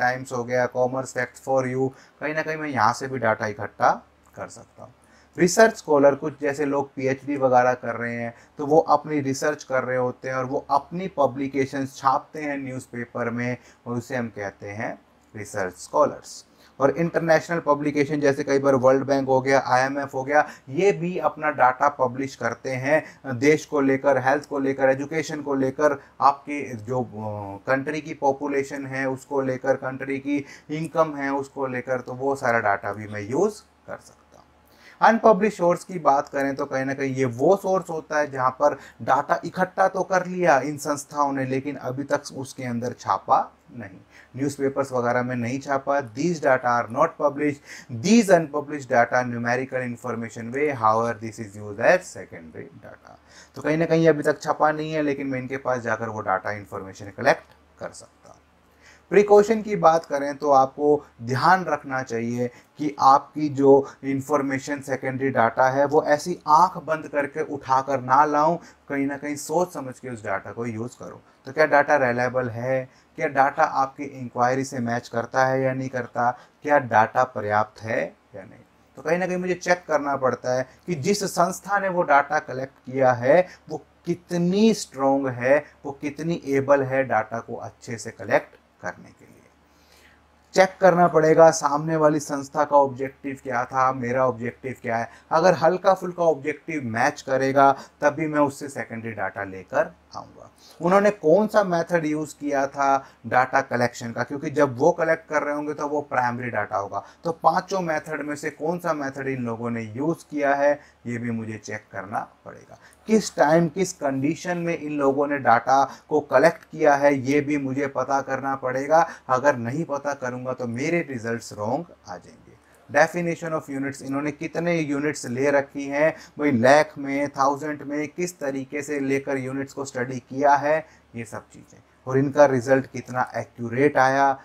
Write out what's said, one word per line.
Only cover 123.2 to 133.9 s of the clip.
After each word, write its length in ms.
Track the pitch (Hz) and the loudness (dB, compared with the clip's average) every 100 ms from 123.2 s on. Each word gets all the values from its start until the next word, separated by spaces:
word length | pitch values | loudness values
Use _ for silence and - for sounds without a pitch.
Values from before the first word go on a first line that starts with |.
| 170 160 165 | -4 -4 -4
of 140 | 156 147 | -6 -6
units, 320 | 135 139 135 | -6 -6 -8
इन्होंने 280 | 131 139 151 | -6 -4 -4
कितने 440 | 147 156 160 170 170 | -6 -8 -4 0 0
units 480 | 156 143 147 147 127 | 0 -2 -2 -4 -6
ले 240 | 120 139 | 0 2
रखी 340 | 143 139 143 | 2 0 -6
हैं, 260 | 139 143 156 - - - | -4 0 0 0 -12 -2
भाई, 120 | 147 | 0
lakh 400 | 123 123 151 151 - | 4 6 6 4 -4
में, 300 | 139 139 143 | -6 -4 -4
thousand 540 | 139 135 139 151 151 | 0 0 0 -6 -8
में, 240 | 139 147 151 | -8 -6 -6
किस 300 | 160 175 - | -6 -8 -6
तरीके 420 | 139 135 131 147 | -6 -6 -8 -8
से 180 | 143 147 | -6 -4
लेकर 380 | 135 139 139 135 | -2 -2 -2 -6
units 340 | 127 135 135 | -6 -8 -10
को 120 | - | -10
study 340 | 139 127 123 131 | -10 -6 -6 -8
किया 340 | - 131 139 | -10 0 4
है, 240 | 139 143 156 - _ _ 117 | 4 2 -2 -4 _ _ -14
ये 80 | |
सब 240 | 113 110 - | -12 -14 -16
चीज़ें। 340 | 120 120 - _ _ - | -20 -20 -20 _ _ -2
और 120 | 131 | 0
इनका 280 | 143 139 143 | 2 6 6
result 400 | 131 117 135 131 | 6 2 2 0
कितना 440 | 123 123 123 - 113 | -10 -8 -4 -4 -6
accurate 600 | 107 - 117 117 147 | -10 -10 -6 2 2